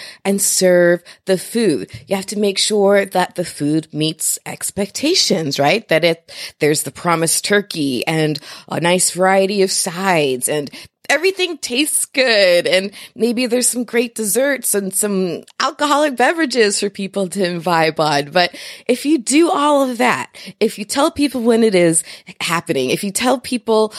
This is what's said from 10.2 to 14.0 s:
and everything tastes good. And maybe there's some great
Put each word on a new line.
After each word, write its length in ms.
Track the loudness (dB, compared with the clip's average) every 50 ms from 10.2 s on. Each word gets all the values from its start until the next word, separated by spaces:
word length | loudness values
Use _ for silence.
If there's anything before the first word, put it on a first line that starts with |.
| 2 0 -2 -2 -4 -4
and 220 | -4 -4 -4 -6 -12 -16 -20 -20 _ _ _ -2
everything 480 | -2 2 2 0 0 0 -2 -4 -4 -8
tastes 480 | -8 -6 -2 -2 -2 -2 -2 -4 -4
good. 640 | -4 -2 0 2 2 4 4 4 4 4 4 2 2
And 240 | 0 0 0 -2 -10 -14 -20 -16 -6
maybe 320 | -2 -2 0 0 0 -2 0
there's 200 | 0 0 0 0
some 160 | -2 -4 -6
great 300 | -2 -2 -2